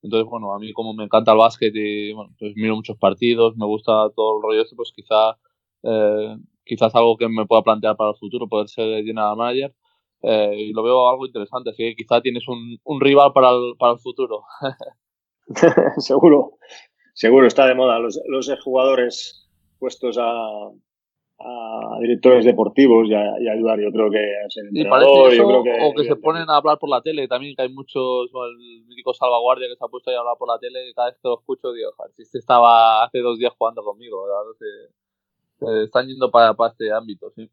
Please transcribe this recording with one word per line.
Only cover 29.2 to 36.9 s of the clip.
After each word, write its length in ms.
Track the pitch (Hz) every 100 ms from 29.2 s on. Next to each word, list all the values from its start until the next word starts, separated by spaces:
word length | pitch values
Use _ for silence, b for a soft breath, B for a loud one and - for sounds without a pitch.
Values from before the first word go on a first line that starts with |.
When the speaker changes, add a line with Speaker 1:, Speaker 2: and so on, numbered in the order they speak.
| 127 120 120 127 127
Speaker 1:
que 80 | 120
se 80 |
ha 60 | 123
puesto 200 | 127 127
ahí 60 | 123
a 40 |
hablar 180 | 120 120
por 80 | 123
la 120 | 117
tele, 300 | 123 127 127
y 40 |
cada 160 | 120 120
vez 80 | 123
que 60 | 131
lo 120 | 120
escucho 340 | _ 131 131
digo, 180 | 120 104 -
"Joder, 160 | - _
si 80 |
este 160 | - 127
estaba 640 | - 123 120 117 113 110
hace 160 | 117 131
dos 180 | 120 117
días 160 | 120 -
jugando 260 | 113 117
conmigo", 400 | 104 101 120 101
¿verdad? 200 | 98 101 107 113
Se, 1080 | 110 104 110 _ _ _ _ _ _ _ 127
se 180 | 110
están 240 | 107 127 131
yendo 240 | 131 127
para, 220 | 120 117
para 180 | 107 117
este 200 | _ 110